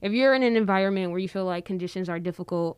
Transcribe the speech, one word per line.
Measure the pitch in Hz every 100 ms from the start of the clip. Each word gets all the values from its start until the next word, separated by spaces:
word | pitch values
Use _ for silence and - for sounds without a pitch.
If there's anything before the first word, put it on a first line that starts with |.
if | 196
you're | 226 269
in | 262
an | 247 226
environment | 202 190 196 190 180
where | 175
you | 190
feel | 196 185
like | 175
conditions | 175 185 180 190 180
are | 170
difficult, | 170 170 180 175 165